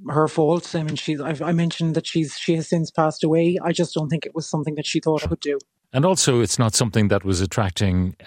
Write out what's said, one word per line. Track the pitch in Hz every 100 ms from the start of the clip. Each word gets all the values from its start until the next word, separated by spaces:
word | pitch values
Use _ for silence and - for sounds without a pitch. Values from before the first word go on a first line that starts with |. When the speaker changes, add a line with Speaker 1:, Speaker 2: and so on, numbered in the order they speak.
| -
Speaker 1:
her | 143 156
fault. | - 151 170 - 170
I |
mean, | 156 147
she's, | - 147
I've, | 139 143
I | 156
mentioned | 170 170 - 165 160
that | -
she's, | 170 147 -
she | - 165
has | 156
since | 170 156
passed | - 156 -
away. | 160 160 170 180
I | 170
just | 170 170
don't | 165 151
think | 156 -
it | 165
was | -
something | 156 151 151
that | 147
she | 160
thought | 160 156
I | -
could | 165
do. | 147 143 - _ _
Speaker 2:
And | 127 175
also, | 190 - 120
it's | 110 -
not | 117
something | - 117 113 101
that | 101 98
was | 90
attracting, | 95 - 98 - 101 90 92 -